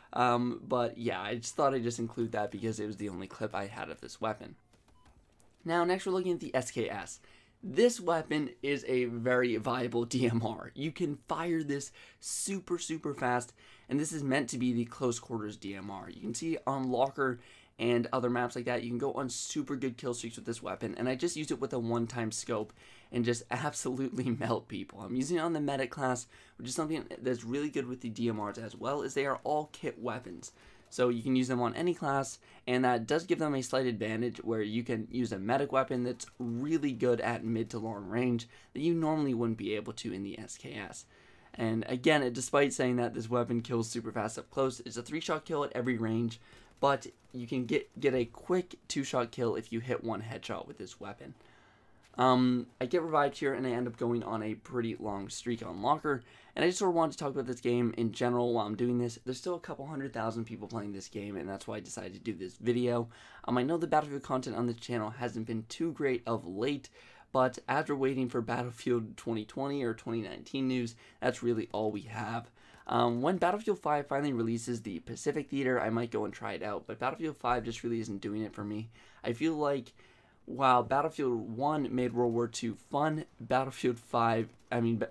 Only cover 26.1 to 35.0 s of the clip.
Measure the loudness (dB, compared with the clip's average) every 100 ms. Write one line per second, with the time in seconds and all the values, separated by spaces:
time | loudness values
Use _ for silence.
26.1 | -2 -4 -18 -20 -14 -6 -2 -2 -2 -4
27.1 | -4 -2 -2 -2 -2 -2 -2 -4 -6 -6
28.1 | -2 0 0 -4 -6 -10 -6 -2 -2 -2
29.1 | 0 0 0 0 0 -2 -6 -6 -4 -4
30.1 | -6 -8 -14 -16 -18 -20 -20 -8 2 2
31.1 | 2 2 2 4 2 0 0 0 0 0
32.1 | 0 0 -6 -18 -10 0 4 4 4 2
33.1 | 2 2 2 2 0 0 2 2 0 0
34.1 | 0 -2 -2 -2 0 0 0 0 -2